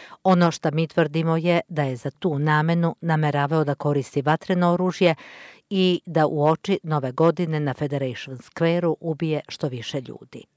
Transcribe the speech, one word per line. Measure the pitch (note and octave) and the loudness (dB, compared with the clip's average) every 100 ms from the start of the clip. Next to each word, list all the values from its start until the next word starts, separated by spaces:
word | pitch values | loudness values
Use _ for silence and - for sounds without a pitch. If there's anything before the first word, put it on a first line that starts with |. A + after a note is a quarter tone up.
| - - | -20 -2
„Ono | F#3+ F3+ F3 | 4 6 4
što | - D#3+ | 2 -2
mi | D3+ D#3+ | -2 0
tvrdimo | - D3+ D#3+ E3 E3 | 0 0 0 0 0
je | E3+ E3+ - | 2 0 0
da | D#3 | -4
je | C#3 B2+ | -4 -4
za | C#3+ | -8
tu | - F#3 C#3+ | -4 -4 0
namenu | D3+ D3+ D#3+ E3+ E3 - | 2 2 2 2 0 -2
nameravao | E3+ D#3 D3+ C#3+ C#3+ D#3+ | -2 0 2 0 0 2
da | D3 C#3 | 0 0
koristi | D3 C#3+ C3 D3 | 0 -2 -2 -2
vatreno | C#3 D#3+ - F3+ F3 | 0 0 0 0 2
oružje | F3 F#3 - F3 D#3+ - - - - - | 2 0 2 2 2 -8 -20 -20 -20 -4
i | G3 F#3 F3 - | 0 2 0 -2
da | D#3+ D3+ | 0 2
uoči | D#3 D3 D#3+ - F#3 | 2 2 2 0 -4
Nove | E3 D3+ C3 | -2 -4 -2
godine | B2+ E3 D#3+ E3+ D#3 | 2 2 2 -2 -2
na | C#3+ | -4
Federation | B2+ D3 C#3 C3 B2 - B2+ | -4 -4 -4 -4 -8 -12 -14
Square-u | - - E3 F3 E3+ D#3 | -12 -2 0 2 0 -2
ubije | E3+ D3 D#3+ D3+ - | -4 -4 -4 -4 -6
što | - D3 | -6 -6
više | B2 - D3 | -6 -8 -8
ljudi.” | B2 - - - - | -10 -14 -18 -20 -20